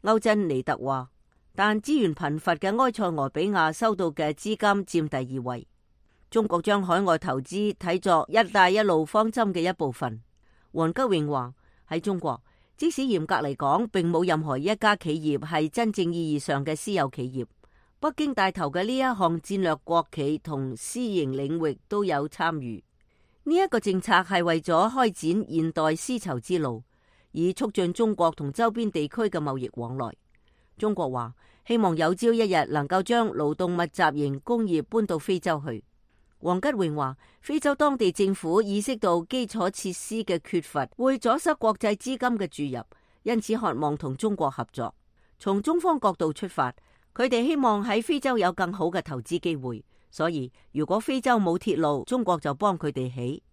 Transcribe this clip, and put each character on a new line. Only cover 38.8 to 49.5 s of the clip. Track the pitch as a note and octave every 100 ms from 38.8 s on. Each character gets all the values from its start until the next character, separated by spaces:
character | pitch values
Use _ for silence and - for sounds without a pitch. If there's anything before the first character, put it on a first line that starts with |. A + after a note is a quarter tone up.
識 | G#3 B3+
到 | G3 F3 E3+
基 | B3+ A#3
礎 | A3 A3+
設 | - G3
施 | F3 - A3 A3
嘅 | F3
缺 | - F3
乏 | - D3+ C3 -
會 | B3+ C4+
阻 | A#3 C4+
塞 | F4
國 | D4+ A3+ G3+
際 | A3 G3+
資 | B3 C4
金 |
嘅 | B3 A3+ F3+
注 | - C#3+ B2
入， | - - _ _
因 | - A#3
此 | - A3
渴 | G#3+ B2+
望 | D3+ D3
同 | D3 C3
中 | G#3+ G#3
國 | D3
合 | C3 A#2
作。 | - A#2 - _ _ _ _
從 | - G3
中 | B3 E4+
方 | F4 D4+
角 | G#3
度 | F3 D#3+
出 | D3 F#3+
發， | - B2+ - _ _ _ -
佢 | B3+
哋 | A#3+ B3
希 | D#4
望 | C4 G#3 A#3+
喺 | A3
非 | A3+ D4
洲 | C4+ B3
有 | F3+
更 | F3 F3+
好 | G3 E3+
嘅 | F3
投 | D#3 C3+
資 | A2+ E3+
機 | F3